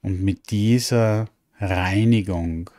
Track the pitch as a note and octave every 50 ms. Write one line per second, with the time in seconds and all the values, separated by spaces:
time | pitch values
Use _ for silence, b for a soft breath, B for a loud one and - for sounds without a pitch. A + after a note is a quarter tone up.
0 | - G2 F#2+ F2+ F#2+ G2 F#2 - _ - - G#2 G#2 A2 A#2 B2 A#2+ - B2 A#2
1 | A2+ A2 G#2+ G#2+ A2 G#2+ _ _ _ _ _ _ G#2 F#2+ F#2 F2+ F#2 F#2 F#2+ G#2
2 | A2 A2+ A#2 A2 G2 G2 F2+ E2+ E2+ E2+ E2 E2 E2+ - _